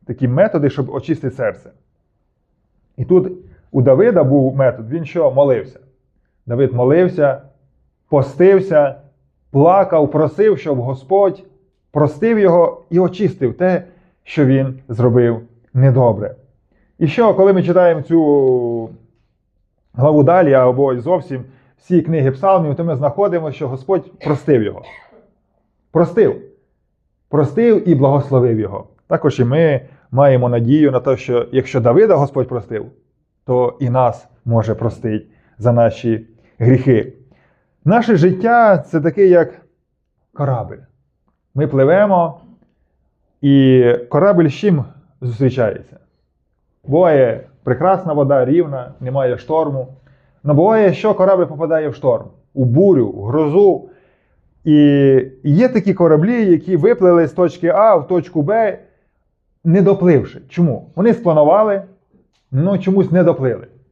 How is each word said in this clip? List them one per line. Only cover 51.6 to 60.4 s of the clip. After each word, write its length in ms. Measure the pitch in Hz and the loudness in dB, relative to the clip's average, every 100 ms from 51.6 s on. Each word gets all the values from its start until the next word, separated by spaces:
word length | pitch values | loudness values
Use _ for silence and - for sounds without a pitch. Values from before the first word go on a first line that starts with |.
| 160 160 151 | -4 -4 -4
в 60 | |
шторм, 300 | - 135 113 - _ _ | -4 -2 -2 -6 _ _
у 100 | 139 | -4
бурю, 440 | 123 131 196 147 104 | 0 2 4 2 0
в 160 | 98 | -6
грозу. 640 | 101 147 151 175 202 156 - _ _ _ _ _ _ _ | -6 -2 0 2 2 0 -8 _ _ _ _ _ _ _
І 100 | 160 147 147 143 139 135 131 - | 0 4 4 4 4 2 0 -8
є 260 | 147 156 247 | -2 2 2
такі 260 | 226 196 | 0 -2
кораблі, 560 | 185 170 151 190 240 202 | 0 2 2 2 0 2
які 260 | 160 175 175 | 0 0 0
виплили 500 | 196 240 185 170 160 | 0 2 2 2 0
з 60 | |
точки 360 | - 175 - 170 | 0 -2 -2 -2
А 280 | 170 220 180 | 2 4 2
в 120 | 139 | 0
точку 340 | 180 - 160 | -4 -4 -4
Б, 360 | 147 226 214 - _ _ _ _ _ _ _ _ | -2 -2 -2 -6 _ _ _ _ _ _ _ _
не 180 | 165 190 | 0 2
допливши. 600 | 196 196 175 139 - - | 2 2 2 2 0 -16